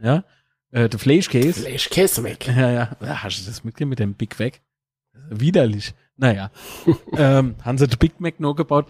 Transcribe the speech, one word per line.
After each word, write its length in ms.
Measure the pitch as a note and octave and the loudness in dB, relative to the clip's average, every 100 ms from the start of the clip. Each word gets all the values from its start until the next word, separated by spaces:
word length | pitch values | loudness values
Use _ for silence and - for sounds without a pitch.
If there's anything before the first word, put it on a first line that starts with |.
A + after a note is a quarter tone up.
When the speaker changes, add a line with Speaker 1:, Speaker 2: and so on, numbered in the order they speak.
Speaker 1:
ja. 220 | A2 D#3 - _ _ _ _ | 0 0 -2 _ _ _ _
Äh, 180 | A#2+ A#2 | 0 0
der 100 | A2+ | 0
Fleischkäse. 640 | C3 D#3 - B2+ C#3+ F#3 | 4 4 4 2 2 0
Speaker 2:
Fleischkäse 600 | - C3 - - F#3+ - A2 | -6 -6 -4 2 2 0 -4
weg. 200 | - - | -6 -2
Speaker 1:
Ja, 220 | B2 B2+ | 2 2
ja. 200 | A#2+ A#2 - | 0 -4 -8
Ja, 240 | C3+ - | -10 -8
hast 160 | G2 F#2 | -8 -8
du 40 | F#2+ | -10
das 180 | - | -12
mitgekriegt 260 | A#2 - D3 | -10 -6 -4
mit 100 | B2+ | -2
dem 140 | G#2+ G2+ | -2 -4
Big 160 | A2+ | -8
Quack? 280 | - A#2 - _ _ _ _ _ A#2+ D3 | -4 -6 -6 _ _ _ _ _ _ -12
Widerlich. 640 | G#2+ C#3+ F#3 A#2 G#2 - - _ - | -2 2 4 2 0 -8 -14 _ 0
Naja. 340 | C3 G2 G2 - - - - | 2 2 -4 -14 -20 -4 0
Speaker 2:
<laughs> 60 | D3 - - | 0 -2 2
Speaker 1:
Ähm, 380 | C#3 C3+ C3 G#2+ | 4 4 2 -2
haben 140 | A#2+ C3 | -4 2
sie 100 | C#3 | 2
den 100 | A#2 | 2
Big 220 | E3 - | 0 -2
Mac 200 | F3 - | -8 -4
nur 140 | D3 D3 | -2 -2
gebaut, 300 | D#3 D3 D3 | 0 0 0